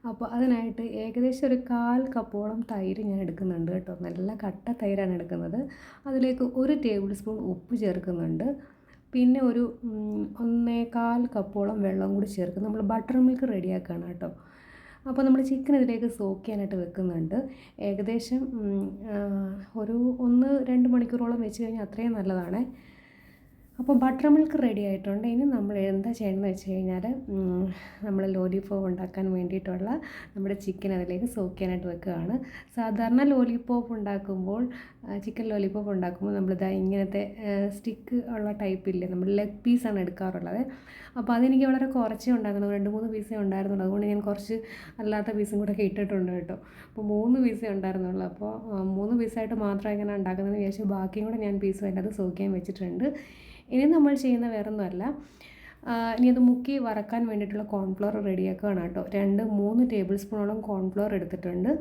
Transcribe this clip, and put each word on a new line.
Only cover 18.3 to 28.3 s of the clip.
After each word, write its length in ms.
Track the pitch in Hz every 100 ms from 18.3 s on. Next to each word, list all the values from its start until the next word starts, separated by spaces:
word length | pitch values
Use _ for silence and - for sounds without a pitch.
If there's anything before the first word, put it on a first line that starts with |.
| 254 262 240
ഉം, 380 | 202 196 196 196 220
ആ, 60 | 208 202 196 196 196 196 226
ഒരു 400 | 214 233 247 247
ഒന്ന് 500 | 247 247 269 277 254
രണ്ട് 180 | 254 247
മണിക്കൂറോളം 520 | 247 240 240 233 240
വെച്ച് 220 | 220 214
കഴിഞ്ഞാൽ 200 | 226 226
അത്രയും 300 | 202 208 233
നല്ലതാണേ. 520 | 220 190 185 175 196 247 - - - - - - - - - - -
അപ്പോൾ 160 | 247
ബട്ടർ 340 | 269 254 262 302
മിൽക്ക് 340 | 302 311 302
റെഡി 180 | 247 208
ആയിട്ടുണ്ട്. 480 | 202 196 196 202 233
ഇനി 160 | 233
നമ്മൾ 340 | 285 240 202 202
എന്താ 340 | 196 196 208
ചെയ്യണമെന്ന് 360 | 226 208 190 202
വെച്ച് 220 | 190 190
കഴിഞ്ഞാൽ, 440 | 185 185 185 214 262 -
ഉം, 380 | 196 185 180 190 185 - -
നമ്മൾ 240 | 208 190
ലോലിപോപ്പ് 600 | 190